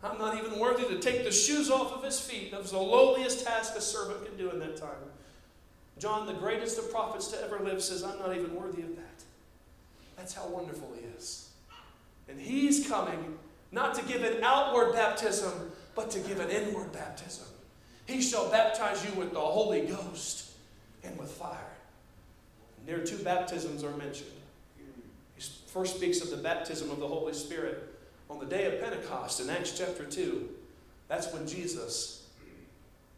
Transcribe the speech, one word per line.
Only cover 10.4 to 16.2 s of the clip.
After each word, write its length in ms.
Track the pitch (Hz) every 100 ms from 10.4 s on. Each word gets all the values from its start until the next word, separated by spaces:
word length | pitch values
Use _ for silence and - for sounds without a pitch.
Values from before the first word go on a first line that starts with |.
| 180
wonderful 480 | 170 160 - -
he 100 | 117 117 117
is. 320 | - - - - - - - - - - -
And 120 | 139
he's 460 | 214 262 285 277 -
coming 500 | 214 170 165 160 - - - -
not 220 | 208 269 254
to 60 |
give 180 | 220 247
an 200 | 226 220
outward 500 | 226 277 - 240 233
baptism, 800 | 233 214 - 226 190 190 170 170 - -
but 160 | - -
to 80 | 196